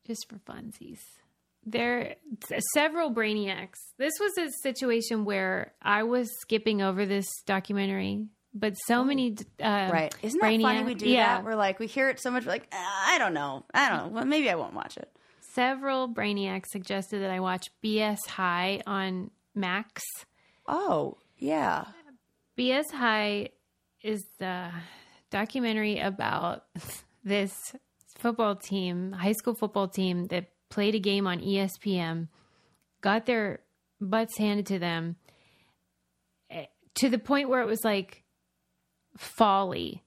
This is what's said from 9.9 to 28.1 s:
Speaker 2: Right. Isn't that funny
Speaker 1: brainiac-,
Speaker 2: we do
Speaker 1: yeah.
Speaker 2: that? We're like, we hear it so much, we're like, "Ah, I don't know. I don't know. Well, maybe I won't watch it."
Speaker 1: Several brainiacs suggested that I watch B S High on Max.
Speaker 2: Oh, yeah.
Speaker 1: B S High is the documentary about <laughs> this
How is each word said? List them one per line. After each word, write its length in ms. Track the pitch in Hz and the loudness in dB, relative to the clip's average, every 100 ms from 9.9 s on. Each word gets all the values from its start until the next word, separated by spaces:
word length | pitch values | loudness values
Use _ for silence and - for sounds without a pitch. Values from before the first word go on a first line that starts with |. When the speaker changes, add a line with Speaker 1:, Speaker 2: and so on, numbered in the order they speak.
Speaker 2:
Right. 240 | 170 156 - | 2 0 -2
Isn't 180 | 214 294 | -2 2
that 60 | 285 | 4
funny 180 | 220 | 6
Speaker 1:
brainiac-, 220 | 226 220 247 | 4 4 0
Speaker 2:
we 80 | 214 | 0
do 140 | 214 | 4
Speaker 1:
yeah. 280 | 247 208 - | 6 6 4
Speaker 2:
that? 60 | 220 | 0
We're 100 | 220 | 2
like, 240 | 196 190 | 2 0
we 80 | 226 | -4
hear 200 | - 269 | 2 2
it 100 | 262 | 2
so 100 | 254 | -2
much, 140 | 247 233 | -2 -2
we're 60 | |
like, 140 | 180 - | -4 -4
"Ah, 420 | 175 180 196 196 | -8 -6 0 2
I 40 | 339 | 4
don't 160 | 220 | 4
know. 320 | 156 143 135 - | 0 -2 -6 -2
I 160 | - 277 | 2 4
don't 80 | 170 165 | 2 -2
know. 20 | 220 | -2
Well, 100 | 262 | 2
maybe 240 | 302 262 | 2 2
I 60 | 175 | 0
won't 180 | 120 - | -2 -6
watch 200 | - - | -10 -10
it." 120 | - _ _ _ - | -16 _ _ _ -8
Speaker 1:
Several 540 | - 247 269 269 262 254 | 0 0 0 -2 -2 -2
brainiacs 600 | 220 208 202 196 190 - | -2 -2 0 -2 -4 -6
suggested 540 | 202 180 196 185 208 | -10 -4 -4 -4 -4
that 80 | 190 | -2
I 80 | 185 | -2
watch 280 | 185 185 - _ | -2 -2 -6 _
B 180 | 220 214 | 0 2
S 260 | 214 208 - | 2 -2 -6
High 540 | - 185 175 180 196 - | 0 2 2 0 -2 -2
on 440 | 196 190 185 180 _ _ 208 | -2 -2 -4 -6 _ _ -4
Max. 480 | 185 190 220 - - - - _ _ _ - | -2 -2 -4 -10 -12 -12 -18 _ _ _ -4
Speaker 2:
Oh, 500 | 320 392 160 143 - _ _ | -2 2 0 0 -6 _ _
yeah. 460 | 269 311 277 87 - 339 294 254 _ _ _ - | -2 0 2 0 -4 -16 -20 -20 _ _ _ -4
Speaker 1:
B 160 | 247 | 0
S 180 | 262 302 | 0 -2
High 580 | 294 240 214 208 208 202 _ _ _ _ _ | -2 0 2 0 -2 -4 _ _ _ _ _
is 220 | 214 214 202 - | -6 -4 -6 -8
the 320 | 185 180 175 170 170 - - - _ | -4 -4 -4 -10 -12 -20 -20 -20 _
documentary 680 | 202 220 269 233 214 214 208 | -2 0 0 2 2 2 2
about 680 | 196 196 - - 175 - _ 175 - - | 0 0 0 0 -2 -4 _ -14 -12 -14
<laughs> 280 | - _ 202 | -16 _ 0
this 260 | 202 196 - - 262 _ _ _ | 0 0 -4 -14 -16 _ _ _